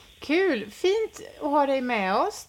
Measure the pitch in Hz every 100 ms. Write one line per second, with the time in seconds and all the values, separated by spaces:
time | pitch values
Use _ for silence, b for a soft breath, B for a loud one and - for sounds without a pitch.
0 | b b - 320 381 247 202 - 359 440
1 | 440 - - - 294 294 277 269 247 226
2 | 190 208 370 -